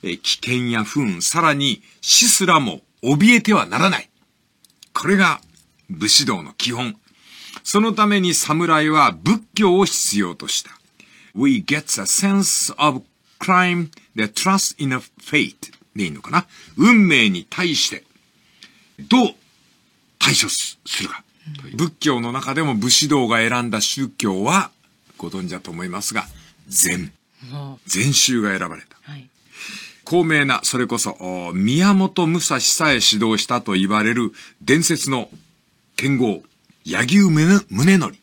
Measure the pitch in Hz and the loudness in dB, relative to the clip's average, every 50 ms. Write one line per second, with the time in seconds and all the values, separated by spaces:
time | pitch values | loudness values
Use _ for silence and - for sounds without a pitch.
0 | - 92 87 85 _ - - - - 120 127 123 123 120 117 113 107 104 - 143 | -6 -8 -8 -6 _ -6 -6 -4 -4 -4 -4 -2 -2 -2 -2 -2 -4 -4 -2 -4
1 | 139 110 92 85 90 - - 165 170 160 147 139 139 139 110 - _ _ _ _ | -2 -2 -4 -4 -4 -4 -2 0 2 2 2 2 0 -2 -2 -4 _ _ _ _
2 | - - - - 240 240 - - 196 175 175 156 139 110 80 - _ _ _ _ | -4 0 2 4 4 4 2 2 4 4 4 4 4 0 -4 -8 _ _ _ _
3 | - 120 143 151 196 226 240 233 220 214 214 185 110 85 95 120 - 190 175 117 | -2 0 2 4 6 6 6 6 4 4 2 2 2 -2 -2 0 0 0 0 -2
4 | - _ _ _ _ _ _ _ _ _ _ _ _ _ _ _ - _ _ - | -6 _ _ _ _ _ _ _ _ _ _ _ _ _ _ _ -20 _ _ -6
5 | - 147 196 196 196 170 147 - _ _ _ _ _ _ _ _ _ _ - 160 | -2 0 2 2 2 2 0 -2 _ _ _ _ _ _ _ _ _ _ -10 -6
6 | 90 107 - - 147 - 117 90 78 71 - _ - 123 120 113 127 120 107 _ | 0 2 2 2 2 2 -2 -4 -6 -12 -12 _ -6 -6 -6 -6 -6 -8 -10 _
7 | _ _ _ _ _ - - - - - - - _ - - 202 214 226 202 185 | _ _ _ _ _ -20 -20 -20 -20 -20 -20 -16 _ -2 0 2 2 2 2 0
8 | 214 208 202 202 185 180 160 - - - 151 160 175 165 160 156 151 156 156 156 | 2 2 2 2 2 2 0 -2 -2 -2 -2 0 2 2 2 2 2 2 2 4
9 | 143 123 92 78 85 156 214 220 - _ _ - 214 190 175 185 196 180 - - | 4 2 2 0 0 0 0 0 -2 _ _ 0 2 4 4 4 2 2 0 -2
10 | - - - 101 98 87 82 - - - - - - - - _ _ _ _ _ | -4 -2 -2 -2 -2 -2 -4 -10 -10 -6 -6 -6 -8 -10 -20 _ _ _ _ _
11 | - _ - - - - _ 98 127 139 135 110 92 - 143 151 156 - - - | -20 _ -20 -20 -20 -16 _ 0 2 2 2 0 0 -2 -4 -4 -4 -6 -6 -6
12 | 98 98 - - 196 196 196 202 190 190 - - - - - - 147 151 135 131 | -4 -2 -2 0 0 2 2 2 0 0 0 -2 -4 -4 -2 0 0 0 0 -2
13 | - _ _ _ _ _ _ _ - - 185 180 185 180 175 175 170 151 _ - | -8 _ _ _ _ _ _ _ -2 2 2 4 4 2 0 -2 -2 -6 _ -20
14 | _ _ _ 110 107 104 - - - 185 190 196 - - - _ 151 135 131 127 | _ _ _ -4 -4 -4 -4 -4 -2 0 0 0 0 -4 -6 _ -4 -4 -4 -4
15 | - - _ _ - - - 151 107 67 - _ - - - _ _ _ _ 104 | -6 -10 _ _ -14 -2 0 0 0 0 -4 _ -20 -20 -20 _ _ _ _ -6
16 | 101 85 73 69 - - - 175 - _ _ - - - - - 147 220 247 226 | -6 -6 -6 -10 -12 -2 -2 -2 -2 _ _ -20 -20 -18 -2 2 4 6 6 6
17 | 202 180 151 131 113 104 95 87 - _ - - 185 175 151 - - - - - | 6 6 6 4 4 2 2 -2 -6 _ -8 -4 -4 -2 -2 -2 -2 -4 -6 -10
18 | _ _ _ _ _ _ _ _ _ _ _ _ - - _ _ _ _ _ - | _ _ _ _ _ _ _ _ _ _ _ _ -20 -20 _ _ _ _ _ -20
19 | - - - 254 240 185 - _ _ _ _ _ _ _ _ _ _ _ _ _ | -2 2 2 2 2 2 -2 _ _ _ _ _ _ _ _ _ _ _ _ _
20 | _ _ _ _ - 135 143 - - 101 - - - - - _ _ - - - | _ _ _ _ -2 0 0 0 -2 -2 -4 -6 -6 -8 -10 _ _ -10 -8 -8
21 | 98 - - - - _ _ _ _ 156 151 139 135 127 - 110 165 170 - _ | -8 -8 -10 -14 -18 _ _ _ _ -18 -16 -16 -16 -14 -6 -4 -4 -4 -4 _
22 | - 151 139 120 117 120 120 131 127 127 135 151 165 147 120 107 101 127 - - | -2 0 0 0 -2 -4 -6 -6 -6 -6 -4 -2 -2 0 0 0 0 2 2 2
23 | 151 147 147 143 127 110 117 113 113 113 120 123 123 117 107 107 107 - - - | 2 2 2 2 2 2 2 2 2 2 0 -2 -2 -2 -4 -4 -4 -4 -4 -6
24 | 135 120 - _ - 107 95 92 101 123 170 196 175 - _ _ _ _ _ _ | -6 -8 -6 _ -4 -2 -2 -2 -2 0 0 0 0 -2 _ _ _ _ _ _
25 | _ _ _ _ - 85 80 95 92 90 90 87 - - 85 85 92 92 87 101 | _ _ _ _ -16 -12 -10 -10 -10 -10 -10 -12 -14 -14 -12 -10 -10 -10 -8 -8
26 | 98 - 107 110 - - - - - - _ _ _ - 190 - - - 90 90 | -8 -6 -6 -8 -8 -10 -14 -20 -20 -20 _ _ _ -6 -2 0 0 0 0 -4
27 | 90 - _ _ _ _ _ _ 127 123 127 147 143 139 135 120 _ - - 92 | -8 -12 _ _ _ _ _ _ -20 -16 -14 -14 -14 -14 -18 -20 _ -8 -4 -2
28 | 107 139 139 - - - 127 117 104 104 98 92 90 87 80 78 - _ _ _ | -2 0 2 2 2 2 0 0 0 0 -2 -2 -4 -8 -10 -14 -18 _ _ _
29 | _ - 147 143 127 131 _ _ _ _ _ - - - - - - - - _ | _ -20 -20 -20 -20 _ _ _ _ _ _ -18 -18 -16 -16 -16 -18 -20 -20 _
30 | _ - 160 175 175 160 160 151 143 139 127 - - - - 127 123 117 120 110 | _ -2 0 0 2 2 2 2 2 2 0 -2 -2 -4 -2 -2 -2 -2 -2 -4
31 | - 104 - - 92 92 92 90 87 87 87 90 98 110 127 156 185 202 202 190 | -4 -6 -6 -10 -10 -10 -10 -8 -8 -6 -4 -2 0 0 2 4 4 6 6 4
32 | 190 190 190 - 180 160 165 175 151 - 147 127 - - - - 165 151 139 120 | 2 0 0 0 0 0 0 -2 -2 -2 -4 -2 -2 -2 -2 0 2 2 2 2
33 | 107 - 127 107 113 113 110 104 - - 123 120 - - 98 95 95 95 104 107 | 2 2 2 2 2 0 0 0 -2 -2 -4 -4 -2 -2 0 0 0 2 2 2
34 | 107 110 117 120 120 104 - - - - _ _ - - 131 160 165 - 170 147 | 2 2 0 0 -2 -4 -6 -10 -20 -20 _ _ 0 2 2 2 2 0 -2 -2
35 | - - 135 123 107 - - - _ _ _ _ _ _ _ _ _ _ _ - | -2 -4 -4 -4 -6 -8 -14 -20 _ _ _ _ _ _ _ _ _ _ _ -6
36 | - 135 139 127 131 113 98 80 - _ _ _ _ _ _ _ _ - - 92 | -2 -2 0 2 2 0 0 -4 -8 _ _ _ _ _ _ _ _ -8 -4 -4
37 | 120 123 180 202 202 185 160 151 156 170 196 202 - _ - 98 131 180 196 185 | -2 2 4 4 6 6 4 4 4 4 4 4 2 _ -2 2 4 4 4 4
38 | 147 95 - _ | 2 -2 -8 _